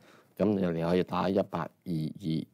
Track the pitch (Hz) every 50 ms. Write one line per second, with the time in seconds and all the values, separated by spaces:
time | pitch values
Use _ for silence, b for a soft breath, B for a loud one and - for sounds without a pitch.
0 | b b b b b b b - 92 104 107 98 95 90 85 82 82 82 87 92
1 | 110 - - 90 - 98 98 98 92 - - 87 80 - - _ _ 90 87 80
2 | 78 78 - - - 82 80 76 - -